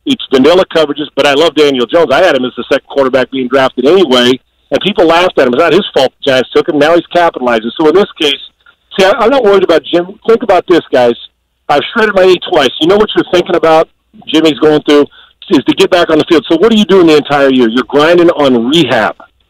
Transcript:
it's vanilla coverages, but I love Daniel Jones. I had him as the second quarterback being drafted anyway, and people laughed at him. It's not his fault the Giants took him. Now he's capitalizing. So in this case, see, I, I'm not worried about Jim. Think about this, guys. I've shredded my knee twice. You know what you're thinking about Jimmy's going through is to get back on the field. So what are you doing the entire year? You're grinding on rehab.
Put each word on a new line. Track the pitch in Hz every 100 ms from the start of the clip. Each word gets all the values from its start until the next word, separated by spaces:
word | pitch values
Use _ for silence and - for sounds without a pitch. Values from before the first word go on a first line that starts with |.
| 147
it's | 131 -
vanilla | - 143 180 180
coverages, | 165 147 147 143 139
but | 143
I |
love | 139 165 147
Daniel | 147 131 117
Jones. | 170 135
I | 143
had | 180 139
him | 127
as | -
the | -
second | 135 _
quarterback | 139 131 131 123
being | 131 123
drafted | 135 131 - 131
anyway, | 190 156 127 123 131 _ _ -
and | 135
people | 180 - 165
laughed | 170 185 -
at | 127
him. |
It's | 123
not | 165
his | 175 -
fault | 151 127 _
the | 143
Giants | 131 117 147
took | 160
him. | 151
Now | 151 170
he's | -
capitalizing. | 175 170 147 123 113 113 -
So | 156
in | 180
this | 196 -
case, | 147 139 - _ _ _ _ -
see, | -
I, | 262
I'm | 220
not | 277
worried | 208 196 180
about | 156
Jim. | - 170 180 - -
Think | 226
about | 220 175 -
this, | 165 -
guys. | 131 120 120 - _ _ _ -
I've | 143 -
shredded | 233 220 190
my | 185
knee | 180 -
twice. | 160 131 -
You | 156
know | 208
what | 208 180
you're | -
thinking | - - 170
about | 160 160 160 _ _ - -
Jimmy's | 156 160 139
going | 156 151
through | 151 147 139 - _ _ -
is | 277 -
to |
get | - 196
back | 180 165
on | 156
the | -
field. | 160 -
So | 160
what | 226
are | 214
you | 208
doing | 190 165
the | 151
entire | - 143 139
year? | 127 113
You're | 123
grinding | - 139 160 175 170
on | 147 139 123 117
rehab. | 165 123 123 95 - - _